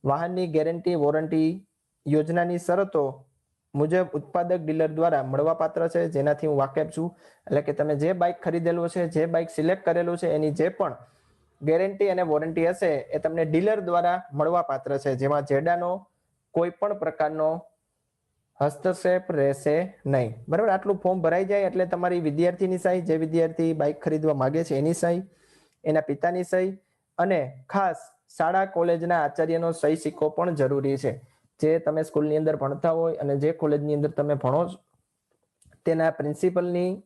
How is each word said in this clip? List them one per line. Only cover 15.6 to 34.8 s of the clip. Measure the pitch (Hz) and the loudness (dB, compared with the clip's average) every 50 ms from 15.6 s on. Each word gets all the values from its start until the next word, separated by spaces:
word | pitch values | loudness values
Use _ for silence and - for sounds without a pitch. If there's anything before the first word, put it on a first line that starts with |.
| 156 170 175 175 175 175 185 196 190 _ _ _ _ _ _ _ _ _ - | 2 2 0 0 0 -4 -4 -6 -8 _ _ _ _ _ _ _ _ _ -2
કોઈ | 165 170 175 170 _ | 0 0 0 -2 _
પણ | 208 208 202 196 | -4 -4 -2 -2
પ્રકારનો | 156 156 151 - 156 151 156 156 156 156 160 180 - - _ _ _ _ _ _ _ _ _ _ _ _ _ _ _ _ _ _ | -4 -6 -2 0 -2 -2 0 0 0 0 0 -2 -8 -16 _ _ _ _ _ _ _ _ _ _ _ _ _ _ _ _ _ _
હસ્તક્ષેપ | 139 147 147 143 - 185 175 180 - 180 180 180 185 - 170 | -2 -2 -2 0 -2 -2 -2 0 0 2 2 2 0 -2 0
રહેશે | 147 139 139 139 143 - 151 147 165 180 190 - _ _ | 2 2 2 2 0 0 0 2 2 0 -4 -8 _ _
નહીં. | 139 139 131 123 110 113 - - - | 0 0 0 0 -2 -6 -12 -6 -2
બરાબર, | 156 175 220 220 190 | 0 2 2 2 0
આટલું | 190 - 202 196 196 - | 0 0 -2 -2 0 0
ફોર્મ | 185 185 185 | 0 0 2
ભરાઈ | 165 160 165 180 196 190 | 2 2 2 2 2 2
જાય | 202 202 196 185 | 2 2 2 0
એટલે | - 185 180 175 180 | 0 0 0 0 0
તમારી | 175 175 175 180 175 160 | -2 0 0 0 0 0
વિદ્યાર્થીની | 156 143 156 175 175 180 175 196 185 185 175 - | 0 0 2 2 2 2 0 -2 -2 -2 0 0
સહી, | 185 180 185 | 0 0 0
જે | 165 165 160 | 0 0 0
વિદ્યાર્થી | 160 160 160 160 170 165 160 160 - 165 165 160 | 0 0 0 2 2 2 2 0 0 0 0 2
બાઇક | 156 147 147 147 - - | 2 0 0 0 -2 -2
ખરીદવા | 156 156 151 156 156 147 139 | -2 -2 2 2 0 2 2
માંગે | 131 135 147 165 170 | 0 0 0 0 -2
છે | - 147 135 | 0 0 0
એની | 147 160 170 - | 2 0 0 0
સહી, | - 170 175 180 190 - _ _ _ _ _ _ _ _ _ _ - | 0 0 0 -2 -4 -10 _ _ _ _ _ _ _ _ _ _ -2
એના | 156 156 160 156 - | 0 0 0 0 0
પિતાની | 143 143 - 175 175 180 180 - | -4 0 0 0 0 -2 -2 0
સહી | - 185 185 190 190 196 _ _ _ _ _ _ _ | 0 0 0 0 -4 -8 _ _ _ _ _ _ _
અને | - 175 196 185 160 135 135 135 - - - - | -2 0 2 2 0 0 -4 -8 -16 -14 -4 -2
ખાસ | 202 196 180 160 - - - _ _ _ _ - | 0 0 0 -2 -4 -12 -20 _ _ _ _ -4
શાળા | - 165 165 180 190 196 190 190 | -2 0 2 2 2 0 0 0
કોલેજના | 170 170 170 170 165 170 170 175 165 151 | 0 2 2 2 0 2 0 2 2 2
આચાર્યનો | 143 - - 160 160 165 165 165 165 165 165 | 0 0 -2 0 0 0 0 0 -2 -2 0
સહી | - 151 156 156 - | 0 0 0 0 -2
સિક્કો | 156 151 - 156 151 151 | -6 -2 0 -2 -2 0
પણ | - 175 180 165 143 | 0 -2 -2 0 0
જરૂરી | 135 131 143 139 135 139 135 135 139 | 0 2 2 0 0 0 -2 0 -2
છે. | 127 127 135 - _ _ _ _ _ _ _ | -4 -6 -6 -14 _ _ _ _ _ _ _
જે | - 156 160 165 | 2 2 2 2
તમે | 165 151 151 156 156 | 0 0 0 0 -2
સ્કૂલની | 156 - 151 151 151 151 156 | 0 0 0 2 2 0 2
અંદર | 156 156 156 - 135 | 2 0 0 0 -2
ભણતા | 135 139 143 - 170 160 | -4 -4 0 0 0 2
હોય | 165 165 165 160 - | 2 0 0 -2 -2
અને | 147 143 139 139 143 | -2 -2 0 2 0
જે | 156 165 165 | 0 0 0
કોલેજની | 160 151 147 147 143 147 147 147 | 0 0 0 0 0 -2 0 0
અંદર | 147 147 - | 0 -2 -2
તમે | - 147 147 147 131 | -2 -2 -2 -2 0
ભણો | - 127 135 156 175 180 | 0 0 0 0 0 -2
છો | 185 - | -6 -16